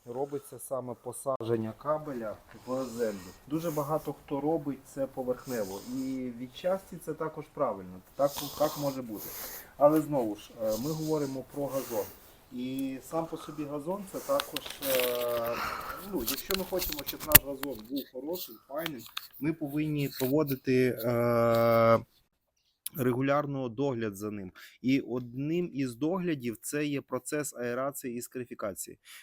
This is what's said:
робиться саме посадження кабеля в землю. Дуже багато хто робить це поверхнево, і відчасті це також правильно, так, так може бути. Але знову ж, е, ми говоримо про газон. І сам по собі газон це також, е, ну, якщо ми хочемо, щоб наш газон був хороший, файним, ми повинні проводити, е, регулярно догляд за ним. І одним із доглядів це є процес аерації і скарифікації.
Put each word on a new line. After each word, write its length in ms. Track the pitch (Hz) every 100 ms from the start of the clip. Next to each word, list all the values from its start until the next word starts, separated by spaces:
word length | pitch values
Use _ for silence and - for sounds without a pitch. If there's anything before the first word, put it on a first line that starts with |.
| 123
робиться 520 | 123 139 143 - 123
саме 360 | - 131 123
посадження 760 | 117 123 113 139 131 113 117 110 110
кабеля 580 | 143 151 151 123 107 95 - 107 117
в 180 | 131
землю. 460 | 127 113 110 101 90 - -
Дуже 240 | 156 170
багато 420 | 151 143 156 -
хто 280 | 143 - 139
робить 380 | 147 160 143 131
це 220 | - 143 135
поверхнево, 720 | - 127 123 135 123 98 98 113
і 440 | 131 131 131 127 117
відчасті 580 | 127 - 180 190 - 175
це 100 | -
також 300 | 147 160 156 -
правильно, 460 | - 131 98 90 90 - -
так, 140 | 143 - 143 -
так 200 | 151 151
може 240 | 143 131
бути. 240 | 120 101 - - - - - -
Але 240 | 147 156
знову 360 | 143 143 110 104
ж, 140 | - -
е, 100 | 110 110
ми 60 | 143
говоримо 540 | 156 156 156 139 135 123
про 120 | 143 139
газон. 400 | 135 120 110 - - - - -
І 460 | 123 127 135 135 131
сам 240 | - 165 160
по 100 | 160
собі 280 | - 151
газон 400 | 143 147 147 196 185
це 60 | 135
також, 420 | - 139 - 147 - - 135
е, 680 | 127 123 123 120 120 117 117 113 - - - 101
ну, 100 | 190 -
якщо 240 | - - 190
ми 60 | 185
хочемо, 300 | 180 - 147 -
щоб 140 | 143 156
наш 180 | 147
газон 340 | 139 135 139 113 110
був 140 | 139 -
хороший, 420 | 127 147 175 - 107 -
файним, 320 | 143 165 151 - - - -
ми 120 | 147
повинні 560 | 156 143 151 156 147 139
проводити, 880 | - 127 147 147 131 - 127 127 -
е, 920 | 117 120 120 117 117 117 117 113 113 113 - _ _ _ _ _ _ _ - -
регулярно 720 | 127 123 135 143 143 135 127
догляд 480 | 110 139 117 110 98
за 140 | 104
ним. 220 | 104 92 - - -
І 180 | 123 135
одним 680 | - 123 123 123 147 170 175
із 220 | 127 135
доглядів 600 | 117 151 185 175 147 120 107
це 260 | - 147 147
є 140 | 139
процес 540 | - 127 - 151 143
аерації 600 | - 120 123 139 131 131 120
і 40 |
скарифікації. 800 | - 131 120 117 107 90 - 85 - -